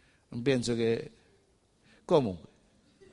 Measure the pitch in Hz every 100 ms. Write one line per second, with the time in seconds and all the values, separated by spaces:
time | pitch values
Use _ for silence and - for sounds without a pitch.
0 | _ _ _ 120 127 127 113 117 113 117
1 | - - _ _ _ _ _ _ _ _
2 | - 165 117 85 - _ _ _ _ _
3 | -